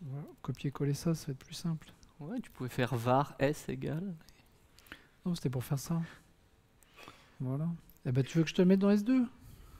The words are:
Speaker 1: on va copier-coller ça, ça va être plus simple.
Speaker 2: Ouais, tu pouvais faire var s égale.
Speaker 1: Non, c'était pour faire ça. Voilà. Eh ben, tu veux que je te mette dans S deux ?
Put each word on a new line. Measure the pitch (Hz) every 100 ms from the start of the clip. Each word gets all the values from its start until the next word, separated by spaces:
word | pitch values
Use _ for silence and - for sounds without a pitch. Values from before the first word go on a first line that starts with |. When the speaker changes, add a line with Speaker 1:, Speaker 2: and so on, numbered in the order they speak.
| 143
Speaker 1:
on | 139
va | 240 -
copier-coller | - 131 147 - 143
ça, | 139 170
ça | 156 -
va |
être | 131
plus | -
simple. | 156 170 156 - - - -
Speaker 2:
Ouais, | 147 240
tu | -
pouvais | - 123
faire | - 120
var | 120 123 131 143 -
s | 143 151 -
égale. | 131 135 151 196 160 - - _ _ _ _ - - - _
Speaker 1:
Non, | 180
c'était | 170 135
pour | 127
faire | - 139
ça. | - 165 165 - _ _ _ _ _ _ _ - - - - -
Voilà. | 131 139 165 170 - -
Eh | 135
ben, | 127
tu | 127 165
veux |
que | 156
je |
te | -
mette | 180 190
dans | 202
S | 208
deux ? | 208 262 240 - - - -